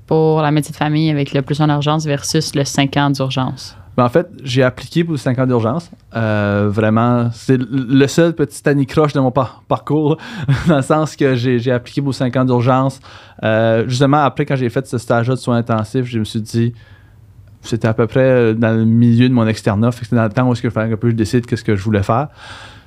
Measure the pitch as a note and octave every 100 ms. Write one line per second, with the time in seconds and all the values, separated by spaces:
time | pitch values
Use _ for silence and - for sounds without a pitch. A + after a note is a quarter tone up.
0 | - D#3+ D#3 D#3 D3+ D3+ C#3+ - D3+ D3+
1 | D#3+ D3 C#3 C3+ C3+ D3 D3+ D3 C#3+ D#3
2 | D#3 C#3+ - D#3+ D#3 D3 C#3 - C#3 C#3+
3 | C#3+ C3+ C3 C3 C3 C3+ - - - -
4 | B2 E3 F3+ - C#3 B2+ B2+ B2 - E3
5 | E3+ D3 C#3 B2 C3 B2 A2 D#3+ - -
6 | - A2+ A2 G#2+ G2+ G2+ G#2 G2+ A2 A2
7 | A#2+ B2 A#2+ A#2 - C3 A2+ C3+ A#2 C3+
8 | C#3 - E3+ E3 C#3+ - D3+ C#3+ C3 D#3+
9 | D3+ C#3+ C3 C3+ A#2+ - - C3+ - D3+
10 | D3 D#3+ - G#3+ C#3+ C3 - C#3+ C3 D3+
11 | D3+ - C#3 B2+ C3 A#2+ B2 B2 - -
12 | C#3 - B2+ C3 B2+ B2 A#2+ C3 C3+ -
13 | - - - - A2 A2 A2+ A2+ A2+ B2+
14 | C#3 D3+ C3+ - C#3+ C3+ A#2+ C3+ - A#2+
15 | - A#2 A#2 B2+ - A#2+ A#2+ A2 G#2 C3
16 | B2 A#2 G#2+ A2+ A2 A#2 A#2 A#2 - -
17 | - - - - - - - A2+ A2+ A2+
18 | A2+ C3+ C3 B2+ A2+ A2 A2+ A2 A2+ A2+
19 | A#2+ A#2 B2+ B2 A2 A2 A#2+ G2+ A#2 A#2+
20 | A2+ A#2+ A2+ A2+ B2+ A#2 A#2+ A2 A2+ G#2+
21 | A#2+ A2+ G#2 B2 A#2+ A2 - G2+ G#2 G#2
22 | G2+ A#2 D3+ - - - - -